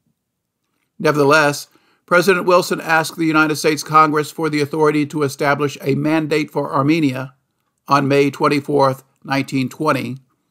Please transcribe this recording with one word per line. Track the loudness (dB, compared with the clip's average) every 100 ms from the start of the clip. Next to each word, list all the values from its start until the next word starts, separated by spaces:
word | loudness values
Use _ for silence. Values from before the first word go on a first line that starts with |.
| _ _ _ _ _ _ _ _ _ -2
Nevertheless, | 0 2 4 4 2 -2 -12 _ _ _ _
President | 2 2 0 2
Wilson | 2 2 -4
asked | 0 0 -2 -4
the |
United | 0 2 0 0
States | -2 -2
Congress | 2 2 4 0 -4
for | -6 -4
the | -2
authority | -4 0 0 0 -2
to | -4
establish | -6 -2 -2 0 -4 -4
a | -4
mandate | -2 0 -2 0 -2 -2
for | -6 -4
Armenia | 0 2 2 0 -2 -10 _ _ _ _ _ -2
on | 0 2
May | 2 2
twenty-fourth, | 0 0 0 0 2 2 0 _ _
nineteen | -6 -4 -2 -4 -4
twenty, | -4 -2 -2 -4 -12 _ _